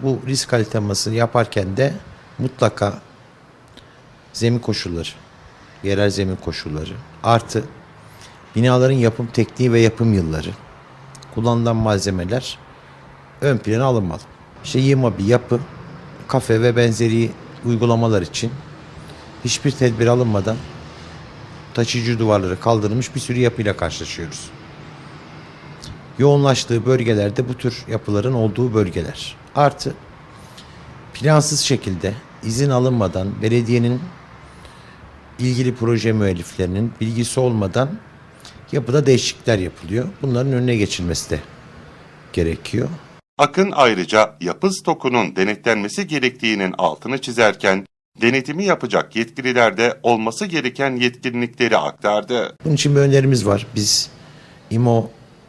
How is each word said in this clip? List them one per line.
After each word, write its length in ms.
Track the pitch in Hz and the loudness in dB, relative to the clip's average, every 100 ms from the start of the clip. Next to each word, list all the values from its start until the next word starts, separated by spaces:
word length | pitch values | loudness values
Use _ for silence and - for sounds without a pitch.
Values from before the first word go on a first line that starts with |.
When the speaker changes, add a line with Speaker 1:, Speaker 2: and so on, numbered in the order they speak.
Speaker 1:
Bu 160 | 135 120 123 | -2 -2 -4
risk 260 | 135 - | -4 0
haritalamasını 640 | 120 107 113 104 98 110 113 | 0 0 -2 -2 -2 -2 0
yaparken 640 | 117 120 110 107 92 98 | 0 0 0 -2 -4 -2
de 160 | 135 - - - - - | -2 -2 -14 -20 -18 -6
mutlaka 540 | 127 - 110 - 101 - - - - - - - - - - - - - - | -6 0 0 2 -2 -4 -12 -20 -20 -20 -20 -20 -20 -20 -20 -20 -20 -20 -18
zemin 260 | - 117 120 | -2 0 0
koşulları, 500 | 117 104 90 82 80 - - - - - - - | -2 -4 -6 -6 -8 -12 -20 -20 -20 -20 -20 -10
yerel 260 | 98 98 101 | -4 0 0
zemin 260 | 95 95 92 | 0 -2 -4
koşulları, 580 | - - - 76 78 - - - | -6 -8 -8 -8 -8 -12 -16 -4
artı 400 | 107 117 - 110 - - - - - - - - - 110 | 2 2 2 -6 -6 -12 -20 -20 -20 -20 -20 -20 -6 0
binaların 400 | 123 127 131 135 | 4 4 4 4
yapım 320 | 117 110 117 | 2 0 -2
tekniği 400 | - 110 - 123 | -2 -2 0 2
ve 60 | 117 | 6
yapım 340 | 113 - 113 | 4 4 2
yılları, 360 | 101 82 78 82 98 - - - - - - - - | 2 0 -4 -8 -12 -18 -20 -20 -20 -20 -20 -12 -4
kullanılan 400 | 113 117 117 113 | 0 2 2 2
malzemeler 840 | 110 101 95 92 90 123 - - - - - - - - - - | 2 0 0 -4 -2 -4 -6 -12 -18 -20 -20 -20 -20 -20 -20 -2
ön 160 | 143 123 | 0 0
plana 280 | 104 110 135 | 0 2 2
alınmalı. 360 | 120 92 80 - - - - | 2 0 -6 -12 -20 -20 -16
İşte 160 | - 131 | -4 0
yığma 380 | 135 135 120 90 | 4 4 2 2
bir 80 | 98 | 2
yapı, 340 | 120 - 120 151 - - - - - - | 2 2 -2 -2 -14 -18 -18 -20 -18 -4
kafe 340 | 131 - 113 | -2 2 2
ve 140 | 120 117 | 4 4
benzeri 560 | 120 110 113 113 113 - - - 120 | 2 2 2 2 0 -4 -16 -8 -2
uygulamalar 560 | 117 120 117 117 104 | 0 2 4 4 2
için 300 | 85 - 117 135 - - - - - - - - 123 | -2 -4 -6 -8 -14 -20 -20 -20 -20 -20 -20 -8 -6
hiçbir 260 | - 143 | -2 -2
tedbir 360 | 127 127 113 117 | 2 2 4 2
alınmadan 480 | 123 120 101 95 120 - - - - - - - - - - - - | 4 2 0 -2 -4 -10 -16 -18 -18 -18 -18 -18 -18 -20 -20 -8 -4
taşıyıcı 440 | 117 120 117 117 | -2 -2 -2 0
duvarları 400 | 113 104 92 90 | 2 2 2 0
kaldırılmış 560 | 113 113 104 117 123 131 | 2 2 2 -2 -4 -6
bir 40 | |
sürü 200 | - 123 | -4 0
yapıyla 380 | 120 117 104 95 | 0 0 -2 -2
karşılaşıyoruz. 720 | 85 - 80 - 80 - - - - - - - - - - - - - - - - - - - | -4 -6 -10 -10 -12 -12 -16 -18 -20 -20 -20 -20 -20 -20 -20 -20 -20 -20 -20 -18 -18 -18 -14 2
Yoğunlaştığı 640 | 139 143 139 123 - 117 113 | 4 6 4 2 0 -2 2
bölgelerde 640 | 131 117 107 101 104 123 | 2 2 2 0 -2 -4
bu 40 | |
tür 300 | 123 123 - - | -4 -6 -6 -8
yapıların 460 | 110 - 104 117 | -6 -2 -2 0
olduğu 400 | 127 110 107 123 | 0 0 0 0
bölgeler. 600 | 110 98 87 76 - - - - 143 | 0 0 -2 -6 -8 -14 -16 -6 2
Artı 380 | 143 139 143 - - - - - - - - - - - - | 2 2 -6 -10 -16 -20 -20 -20 -20 -20 -20 -20 -20 -20 -18
plansız 460 | - 139 151 147 147 | -2 4 4 4 0
şekilde 540 | - 127 - 90 92 107 - - | 0 -2 -2 -4 -4 -6 -12 -10
izin 260 | 110 113 139 | -6 0 2
alınmadan, 720 | 127 127 123 95 92 95 98 | 2 2 2 0 0 -4 -2
belediyenin 600 | 110 120 113 120 120 127 180 - - - - - - - - - - - - - | 0 2 2 2 2 0 -6 -14 -20 -20 -20 -20 -20 -20 -20 -20 -20 -20 -18 -4
ilgili 360 | 127 123 127 123 | -2 0 0 0
proje 380 | 113 117 110 | 0 2 2
müelliflerinin 800 | 110 101 87 85 - 92 95 117 - | 2 2 0 -4 -4 -2 0 -2 -4
bilgisi 380 | 110 117 117 - | -4 -2 -2 0
olmadan 500 | 127 110 98 117 139 214 - - - - - - - | 0 0 0 0 -2 -4 -14 -20 -20 -20 -20 -20 -6
yapıda 340 | 143 117 143 131 | -4 0 2 4
değişiklikler 520 | 123 - - - 110 | 4 2 -4 0 0
yapılıyor. 500 | 87 - 80 107 160 196 | -2 -8 -6 -4 -4 -6
Bunların 320 | 139 120 135 | -4 -2 0
önüne 220 | 127 123 117 | 0 0 2
geçilmesi 540 | 98 - 87 78 - | 0 -2 -4 -4 -4
de 100 | 76 - - - - - - - - - | -8 -8 -18 -20 -20 -20 -20 -20 -20 -8
gerekiyor. 560 | - 82 80 - 107 135 165 - - _ - | -2 -2 -4 -4 -4 -4 -8 -16 -20 _ 2
Speaker 2:
Akın 340 | 143 175 196 | 2 4 0
ayrıca 640 | 156 123 104 85 107 107 - | 4 4 4 2 4 2 0
yapı 300 | - - 196 | -6 -2 -2
stokunun 640 | 185 - 160 - 120 90 185 | -2 -2 -2 0 0 0 0
denetlenmesi 720 | 196 208 120 117 - - 185 | 0 0 0 0 -2 -6 -4
gerektiğinin 680 | 151 127 123 113 104 92 92 | -2 -2 -2 -2 0 -2 0
altını 440 | 90 76 120 135 | -2 -2 -6 -8
çizerken 640 | - 113 110 98 101 95 98 _ _ - | -4 2 2 4 0 0 -2 _ _ -2
denetimi 440 | 117 135 131 151 202 | 2 2 -2 -2 0
yapacak 500 | 160 120 95 76 110 | 0 0 -2 -2 -4
yetkililerde 840 | 113 - 127 127 117 98 117 - | -6 -4 0 4 4 4 0 0
olması 420 | 117 113 110 113 208 | 0 0 0 -4 -4
gereken 500 | 160 127 123 139 123 | -4 -4 -2 -2 0
yetkinlikleri 840 | 123 123 131 120 120 - 120 107 | -2 -2 -6 -4 -4 0 2 2
aktardı. 800 | 73 - 101 104 104 123 - - 156 | 0 -2 0 0 0 -2 -4 -6 -2
Speaker 1:
Bunun 100 | 143 | 0
için 200 | 147 143 | 2 4
bir 60 | |
önerimiz 440 | 139 135 135 127 101 | 4 4 4 2 2
var. 220 | 101 - 107 | 0 -2 -4
Biz 340 | 104 - - - - - - - - | 0 -2 -4 -12 -20 -20 -20 -20 -6
imo 400 | 113 120 113 110 - - - | 0 4 2 0 -8 -20 -20